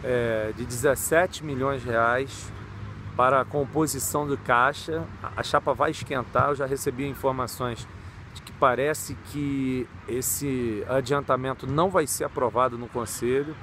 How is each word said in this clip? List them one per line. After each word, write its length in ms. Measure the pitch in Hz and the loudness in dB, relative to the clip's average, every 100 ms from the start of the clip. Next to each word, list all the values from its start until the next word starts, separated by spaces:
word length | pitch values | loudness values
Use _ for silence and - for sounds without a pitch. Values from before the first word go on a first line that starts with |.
é, 500 | 123 123 117 110 107 110 | 0 0 2 0 -2 -4
de 80 | |
dezessete 800 | 123 120 139 127 - 160 185 - | -6 0 2 2 4 4 4 -2
milhões 380 | 151 131 135 135 | -6 -2 0 -2
de 80 | 123 | 0
reais 640 | 117 117 123 135 - - - - - - - - - | 2 4 4 0 -6 -12 -12 -12 -12 -12 -10 -8 4
para 240 | 127 135 | 6 6
a 40 | 120 | 4
composição 800 | 147 131 151 156 135 - 151 147 | 0 0 2 2 0 -2 0 0
do 120 | 139 | -2
caixa. 680 | - 120 127 151 - 160 165 - | 4 6 6 2 -4 -4 -6 -10
A, 200 | - - | -8 -6
a 20 | |
chapa 300 | 117 147 147 | 2 2 2
vai 180 | 127 147 | 2 2
esquentar, 580 | 156 - 135 113 127 135 | 0 -4 -4 0 2 2
eu 60 | 143 | 2
já 100 | 135 | -2
recebi 400 | 135 143 123 143 | -2 -2 -2 -4
informações 800 | 127 135 131 123 - 123 113 - - - - - | -2 -2 0 -4 -4 -4 -4 -10 -14 -16 -16 -16
de 100 | - | -16
que 80 | - | -16
parece 640 | - 135 120 143 151 - - - | 2 4 4 2 0 -6 -10 -8
que 580 | 147 143 139 131 127 120 - - | -4 -2 0 0 -2 -4 -10 -6
esse 800 | 120 127 - 143 131 120 107 95 | -4 -2 -2 -2 0 0 -2 0
adiantamento 760 | 131 123 143 139 127 131 127 131 | 0 2 -2 2 0 0 -4 -2
não 240 | 143 180 | 2 4
vai 160 | 185 147 | 4 0
ser 200 | - 147 | -2 -4
aprovado 520 | - 127 107 127 117 | 0 2 4 2 0
no 100 | 120 | -6
Conselho 680 | 123 110 - 117 131 147 151 | -6 -6 -2 0 2 0 -8